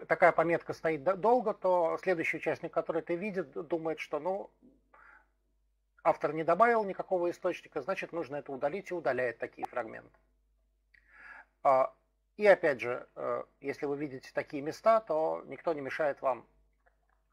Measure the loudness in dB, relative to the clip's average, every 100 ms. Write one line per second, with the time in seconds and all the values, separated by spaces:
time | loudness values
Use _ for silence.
0 | 0 6 6 6 2 0 -2 -4 -2 -2
1 | -2 0 4 4 2 0 2 4 2 0
2 | 0 0 -2 -2 -2 -4 -2 -2 -2 -2
3 | -2 -4 -4 -6 -6 -8 -4 -4 -2 -6
4 | -6 -4 -2 -4 -8 _ -20 _ _ -20
5 | -20 -20 _ _ _ _ _ _ _ _
6 | 0 2 -2 -2 2 4 4 4 0 -6
7 | -4 -2 -2 -2 -4 -6 -8 -8 -6 -6
8 | -6 -8 -8 -10 -10 -4 -4 -4 -8 -4
9 | -2 0 -2 -4 -10 -10 -8 -8 -8 -12
10 | -18 _ _ _ _ _ _ _ _ _
11 | _ -20 -20 -20 -20 _ 4 4 4 -2
12 | _ _ _ 4 6 6 4 0 -4 -6
13 | -10 -8 -4 -4 -6 _ -10 -6 -4 -4
14 | -6 -10 -10 -8 -6 -6 -8 0 2 4
15 | 2 -2 -2 -4 -8 -6 -4 -4 -4 -2
16 | -2 0 -2 -2 -6 _ _ _ _ _
17 | _ _ _